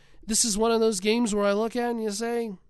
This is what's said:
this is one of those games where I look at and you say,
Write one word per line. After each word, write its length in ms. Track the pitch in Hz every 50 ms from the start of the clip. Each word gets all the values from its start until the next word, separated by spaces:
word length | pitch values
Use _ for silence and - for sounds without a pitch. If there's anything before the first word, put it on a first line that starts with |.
| - - - - -
this 200 | 202 220 214 -
is 120 | 233 190
one 140 | 208 220 233
of 100 | 226 226
those 200 | 226 220 220 185
games 340 | 190 214 220 240 247 214 202
where 100 | 208 202
I 80 | 202
look 220 | 202 208 220 226 -
at 160 | 247 240 240
and 120 | 240 226
you 80 | 220 214
say, 420 | 202 202 233 233 233 233 233 220 190 180 -